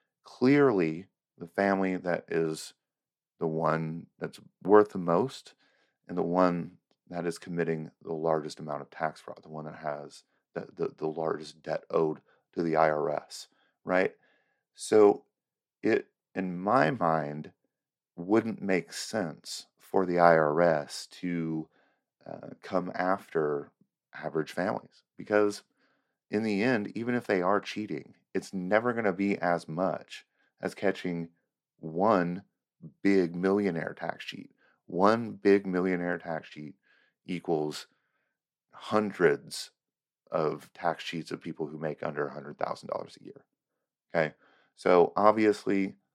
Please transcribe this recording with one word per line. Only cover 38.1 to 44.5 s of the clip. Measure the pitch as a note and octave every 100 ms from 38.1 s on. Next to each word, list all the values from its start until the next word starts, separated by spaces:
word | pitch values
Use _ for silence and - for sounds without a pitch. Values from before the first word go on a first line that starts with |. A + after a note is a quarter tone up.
| _ _ _ _ _ _
hundreds | - - G#2+ G#2+ - E2+ C#2+ - - - _ _ _ _ _ _
of | E2 D#2 D2+ -
tax | - E2+ D#2+
cheats | - E2+ D#2
of | D2+
people | F2 D#2 D2+
who | D2+
make | D#2+ D2+
under | D#2 D2 C#2+
a |
hundred | C#2+ C#2+ C#2+
thousand | - - -
dollars | G1+ G1+ -
a |
year. | - - _ _ _ _ _ _ _
Okay? | F2 D#2 - _